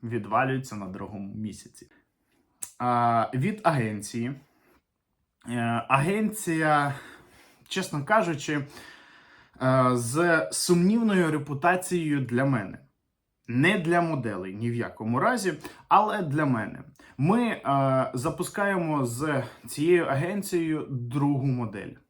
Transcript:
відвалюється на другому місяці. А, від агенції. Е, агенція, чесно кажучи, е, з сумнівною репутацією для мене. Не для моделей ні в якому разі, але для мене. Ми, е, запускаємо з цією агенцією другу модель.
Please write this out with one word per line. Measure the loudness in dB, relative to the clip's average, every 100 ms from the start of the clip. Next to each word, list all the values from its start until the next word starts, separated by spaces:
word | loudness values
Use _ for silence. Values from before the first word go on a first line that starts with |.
відвалюється | -6 -6 -2 0 2 0 -4 -10
на | -10
другому | -10 -10 -10 -10 -8
місяці. | -8 -10 -18 -20 -20 _ _ _ _ _ _ _ -16 _
А, | 0 2 4 2 0
від | 0 -2 0
агенції. | 0 2 0 -4 -8 -6 -6 -8 _ _ _ _ _ _ _ _ _ _ -8
Е, | -4 -2 -2 2
агенція, | 2 2 0 -2 -4 -4 0 2 2 2 -4 -12 -20 -20 -20 -20 _ _
чесно | -6 -4 -6 2
кажучи, | 2 2 -2 -4 -4 -4 -14 -20 -20 -20 -20 -20 -20 -20 -4
е, | 2 4 4
з | 2 0 0 4 4 2
сумнівною | -4 2 4 6 4 4 4 2
репутацією | 0 -4 0 2 2 0 -2 0 0
для | 0 0 2
мене. | 0 -2 -12 _ _ _ _ _ _ -4
Не | 2 2 2
для | 2 2
моделей | 2 -2 -4 -6 -8 -6
ні | -4
в | -2
якому | -4 -6 -2 0
разі, | 2 2 -2 -4 -10 -20 4
але | 4 4 0
для | -2 0 0
мене. | 0 -2 -10 -16 -20 -20 -2
Ми, | 4 4 2
е, | -2 -2 2 2 2 0
запускаємо | -2 -4 -4 -6 -2 0 0 0 0 -2
з | -2 -2 -2 -4 -10 -14
цією | -2 4 4 4
агенцією | 0 -2 -4 -2 -2 0 -2 -4
другу | -8 -4 0 2 2 0
модель. | 0 -4 -8 -12 -16 _